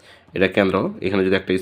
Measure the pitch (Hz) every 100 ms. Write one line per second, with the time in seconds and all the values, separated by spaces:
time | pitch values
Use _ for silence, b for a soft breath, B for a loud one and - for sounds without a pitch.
0 | b b b - 95 104 95 95 170 -
1 | 95 98 95 95 - 92